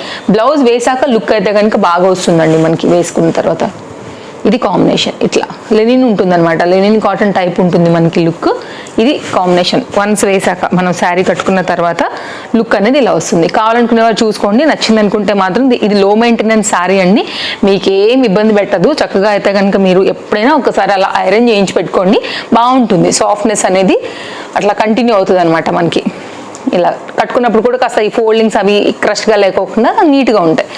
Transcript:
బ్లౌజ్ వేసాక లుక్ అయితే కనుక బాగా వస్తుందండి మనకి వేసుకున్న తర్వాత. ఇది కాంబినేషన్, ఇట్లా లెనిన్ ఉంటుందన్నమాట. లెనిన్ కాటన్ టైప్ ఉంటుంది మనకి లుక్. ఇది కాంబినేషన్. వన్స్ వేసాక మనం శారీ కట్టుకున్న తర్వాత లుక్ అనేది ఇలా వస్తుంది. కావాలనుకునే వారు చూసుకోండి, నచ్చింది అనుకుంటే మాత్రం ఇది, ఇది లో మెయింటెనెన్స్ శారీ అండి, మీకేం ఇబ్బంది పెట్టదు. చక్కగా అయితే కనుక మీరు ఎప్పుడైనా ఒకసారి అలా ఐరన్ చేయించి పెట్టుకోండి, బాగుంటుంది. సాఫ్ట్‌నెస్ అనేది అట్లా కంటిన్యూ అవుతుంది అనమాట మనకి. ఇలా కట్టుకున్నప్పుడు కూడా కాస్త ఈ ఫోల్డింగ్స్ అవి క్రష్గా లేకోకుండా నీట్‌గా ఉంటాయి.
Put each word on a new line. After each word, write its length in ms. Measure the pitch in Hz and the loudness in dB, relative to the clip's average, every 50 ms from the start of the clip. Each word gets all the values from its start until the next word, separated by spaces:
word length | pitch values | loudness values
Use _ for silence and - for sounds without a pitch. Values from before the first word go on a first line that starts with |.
| - - - - - - | -10 -12 -14 -8 -2 0
బ్లౌజ్ 320 | 185 214 226 262 311 294 | 0 2 2 2 2 2
వేసాక 420 | 262 240 240 247 240 277 254 - - | 2 2 2 2 0 0 0 0 0
లుక్ 280 | 285 233 226 - - | 0 0 0 0 0
అయితే 200 | 226 214 190 214 | -2 0 0 0
కనుక 240 | 202 208 208 220 214 | 2 2 2 2 0
బాగా 320 | 220 196 175 170 180 180 190 | 0 0 2 2 2 2 2
వస్తుందండి 500 | 185 185 - - 170 165 160 160 160 160 | 0 0 0 0 2 2 2 2 2 2
మనకి 280 | 160 160 165 160 - | 2 2 0 0 0
వేసుకున్న 440 | 180 165 175 170 - - 170 165 165 | 0 2 2 0 0 -2 0 0 0
తర్వాత. 600 | - - - - 165 165 - 202 - - - - - - - - - - - - - - - | 0 0 -2 -2 -2 -2 -4 -6 -6 -10 -16 -18 -18 -16 -16 -18 -18 -18 -18 -18 -14 -4 -2
ఇది 120 | 220 202 254 | 0 0 0
కాంబినేషన్, 540 | - 208 185 - - - 202 180 - 208 - - | 0 -2 0 0 0 0 0 -2 -2 -4 -4 -4
ఇట్లా 240 | - 175 - - - - 170 - - - | -4 -2 0 -2 -4 -4 -10 -14 -4 -2
లెనిన్ 320 | 220 214 220 233 254 254 262 | 0 2 2 2 2 2 2
ఉంటుందన్నమాట. 580 | 247 208 180 202 180 180 170 170 170 165 160 | 2 2 0 0 2 2 2 2 2 0 0
లెనిన్ 380 | 170 175 185 190 196 208 220 220 | 0 2 2 2 2 2 2 2
కాటన్ 320 | 202 208 190 175 220 202 | 0 0 -2 0 0 0
టైప్ 280 | 185 196 185 180 175 - | 0 0 -2 -2 0 0
ఉంటుంది 300 | 185 175 175 175 170 170 | 0 2 2 2 2 2
మనకి 300 | 170 170 165 165 - 185 | 2 2 2 2 0 0
లుక్. 300 | 165 165 165 - - 339 480 - - - - - - - - - | 0 0 -2 -2 -2 -2 -2 -4 -6 -12 -16 -16 -14 -8 -2 0
ఇది 220 | 226 277 302 - - - - | 0 0 0 -2 -4 -4 -2
కాంబినేషన్. 480 | 208 185 180 180 180 180 - - - - - - 202 | -2 0 2 2 2 0 0 -2 -4 -4 -2 -2 -2
వన్స్ 260 | 202 208 208 202 - | 0 0 0 0 0
వేసాక 500 | 202 196 196 - 202 180 180 180 - - | 2 0 2 0 0 -2 -2 -4 -2 -2
మనం 180 | 175 180 180 | 0 0 0
శారీ 300 | 170 - 214 180 175 180 | -2 -2 -2 -2 0 0
కట్టుకున్న 380 | 185 - 180 165 - - 190 190 | 0 0 -2 -2 -2 -2 0 0
తర్వాత 500 | 175 185 175 170 170 170 165 - 302 - - - - - - - - - - | 0 -2 -2 0 0 -2 0 -2 -2 -4 -4 -10 -14 -14 -16 -16 -12 -4 -2
లుక్ 180 | 226 226 - 262 | -2 0 0 0
అనేది 240 | 208 196 226 262 302 | 0 2 2 2 2
ఇలా 140 | 247 185 | 2 2
వస్తుంది. 360 | 165 165 - - - 170 165 175 | 0 0 -2 -2 0 0 0 0
కావాలనుకునే 540 | - 233 220 220 226 240 240 226 240 226 | 0 0 0 2 2 2 2 2 2 2
వారు 220 | 226 226 214 - 233 | 2 2 2 0 0
చూసుకోండి, 400 | 214 202 - - 202 202 240 320 | -2 -2 -2 -2 0 2 2 2
నచ్చింది 360 | 294 214 185 - - 220 220 | 2 0 0 0 0 2 2
అనుకుంటే 320 | 208 196 220 208 208 208 | 2 0 0 -2 -2 0
మాత్రం 340 | 208 202 185 190 175 226 269 | 0 0 0 0 0 0 2
ఇది, 180 | 262 240 - - | 2 0 0 0
ఇది 80 | 208 208 | 0 2
లో 200 | 202 196 196 208 | 2 2 2 2
మెయింటెనెన్స్ 540 | 220 233 240 233 - 202 220 220 220 202 - | 2 2 2 2 2 2 0 0 0 0 0
శారీ 320 | - 180 175 180 196 190 | -2 -2 0 0 2 2
అండి, 260 | 185 180 202 302 - - - - - - - - - | 2 4 2 2 0 -2 -8 -10 -8 -8 -4 0 0
మీకేం 600 | 196 196 185 - - 196 196 202 220 247 269 262 | 2 2 2 0 0 0 2 2 2 2 2 2
ఇబ్బంది 300 | 220 185 208 214 220 214 | 2 2 2 2 2 2
పెట్టదు. 420 | 208 196 190 - 185 175 254 311 - 208 | 2 0 0 0 0 2 0 0 0 -2
చక్కగా 260 | 180 - 202 190 214 | -2 0 0 0 2
అయితే 220 | 208 196 - 208 | 0 0 0 0
కనుక 240 | 196 202 196 202 196 | 0 2 0 2 2
మీరు 260 | 202 196 185 180 185 | 2 2 4 4 2
ఎప్పుడైనా 520 | 190 185 185 - - - - 208 220 277 311 | 2 0 -2 -4 -6 -4 -4 0 2 2 2
ఒకసారి 380 | 285 254 226 - 233 196 185 | 2 0 0 0 0 0 0
అలా 200 | 202 190 190 - - | 2 0 0 0 0
ఐరన్ 320 | 196 185 190 190 226 240 240 | -2 0 2 2 2 2 2
చేయించి 240 | 220 202 196 180 | 2 2 0 0
పెట్టుకోండి, 480 | - 226 175 170 - 208 185 185 226 494 - - - - - - | 0 -2 -2 -2 -2 0 2 2 2 0 0 -4 -10 -10 -4 0
బాగుంటుంది. 600 | 240 226 233 247 262 269 240 196 208 170 170 180 | 0 2 2 2 2 2 2 2 2 2 2 0
సాఫ్ట్‌నెస్ 520 | 180 - 220 208 202 208 208 226 208 202 - | 0 0 0 0 0 -2 -2 -4 -4 -2 0
అనేది 340 | 202 185 190 190 185 339 508 - - - - - - - - - - - | 0 2 2 2 2 2 0 -2 -6 -12 -12 -14 -14 -14 -14 -14 -8 -6
అట్లా 160 | - 160 208 | -4 -2 -2
కంటిన్యూ 420 | 202 - 220 214 220 254 233 240 226 | 0 0 0 0 0 0 2 2 2
అవుతుంది 260 | 196 190 185 190 185 | 2 2 2 2 2
అనమాట 300 | 170 165 165 165 - - | 2 2 2 0 0 -2
మనకి. 340 | 170 175 170 160 - - - 196 - - - - - - - - - - - - - | -2 -2 -2 0 -2 -2 -4 -4 -8 -8 -16 -16 -16 -16 -18 -18 -16 -8 -6 -2 0
ఇలా 200 | 180 175 170 - - - - - - | 0 0 0 -2 -4 -10 -10 -4 -4
కట్టుకున్నప్పుడు 420 | 226 - - 262 240 240 196 220 | -4 -2 -2 -2 0 0 0 0
కూడా 160 | 208 247 240 247 | 0 0 0 0
కాస్త 200 | 254 233 - 240 | -2 -2 0 -2
ఈ 100 | 214 208 | -2 0
ఫోల్డింగ్స్ 480 | - 240 226 220 226 226 220 220 190 | 0 0 0 2 2 2 2 0 0
అవి 380 | 226 190 202 208 208 - - 214 - | 0 0 2 2 2 0 0 -2 -2
క్రష్గా 340 | - 214 208 - - 214 220 | -2 -2 -2 -2 0 0 2
లేకోకుండా 600 | 208 202 190 180 - - - - 220 226 330 403 453 | 2 2 2 0 -2 -4 -2 -2 0 0 0 2 2
నీట్‌గా 380 | 392 311 277 277 254 240 220 202 | 2 2 2 2 2 2 2 2
ఉంటాయి. 280 | 170 160 160 - - - - | 2 2 0 0 -2 -6 -8